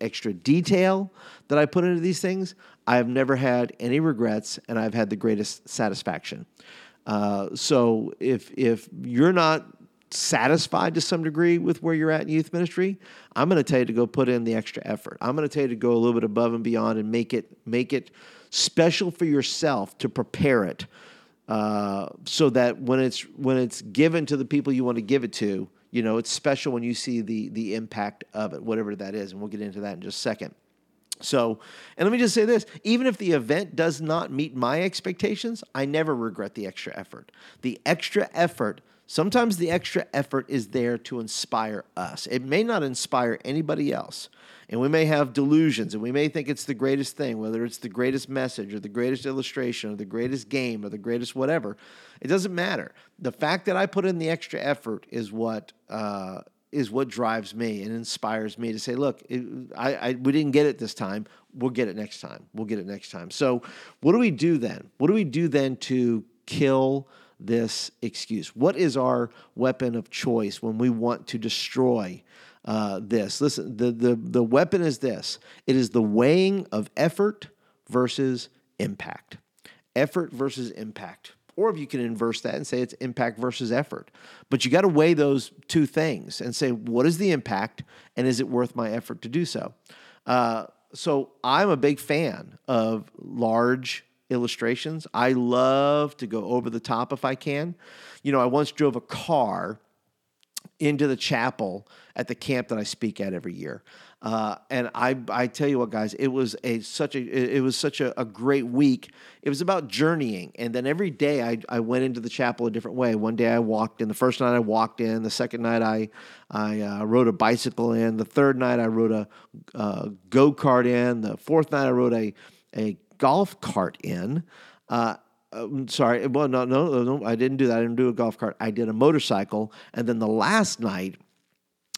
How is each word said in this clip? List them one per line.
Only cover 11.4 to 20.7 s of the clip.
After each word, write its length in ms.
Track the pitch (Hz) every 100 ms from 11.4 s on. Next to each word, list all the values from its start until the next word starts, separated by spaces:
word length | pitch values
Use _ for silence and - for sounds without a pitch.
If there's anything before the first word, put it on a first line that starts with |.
| 175 170
with 240 | 175 165
where 100 | 160
you're 180 | 160 156
at 100 | 156
in 80 | 147
youth 220 | 156 160
ministry, 460 | 170 170 - 190 190 - - - -
I'm 120 | 156
gonna 140 | 175
tell 180 | 127 131
you 60 | 120
to 80 |
go 140 | 113 117
put 200 | 143 123
in 160 | 120
the 120 | 113 113
extra 260 | - - -
effort. 340 | 107 - -
I'm 140 | 117 147
gonna 120 | 147
tell 160 | 151
you 60 | 135
to 60 | 113
go 160 | 120
a 60 | 117
little 160 | 117
bit 100 | 113
above 320 | 110 107 117 117
and 80 |
beyond 340 | 117 113 110 110
and 140 | 107
make 220 | 117 113 117
it, 200 | - - -
make 260 | 120 123
it 160 | 135 - - - - -
special 640 | - - - 165 - 180
for 140 | - 165
yourself 720 | 143 127 - 156 123 95 -
to 100 | 123
prepare 540 | 131 113 - 143 120
it, 240 | 92